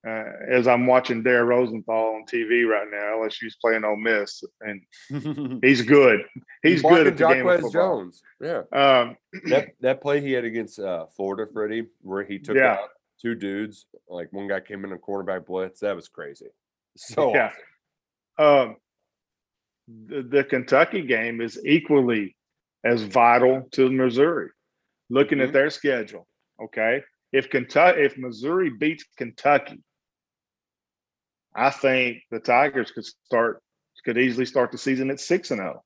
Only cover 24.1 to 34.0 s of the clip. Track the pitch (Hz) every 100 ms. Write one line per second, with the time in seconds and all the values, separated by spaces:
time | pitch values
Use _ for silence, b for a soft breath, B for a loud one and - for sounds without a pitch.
24.1 | 117 156 156 - _ _ _ _ _ _
25.1 | 123 139 143 131 139 147 - 143 123 104
26.1 | 98 _ _ _ - 110 - 113 135 -
27.1 | _ _ 135 131 135 120 143 180 170 139
28.1 | 135 127 110 135 180 170 117 151 165 -
29.1 | _ 120 - 143 143 - - _ _ _
30.1 | _ _ _ _ _ _ _ _ _ _
31.1 | _ _ _ _ - 135 - 135 131 123
32.1 | 117 _ 113 - 123 147 131 113 - -
33.1 | _ _ 117 113 - _ _ _ _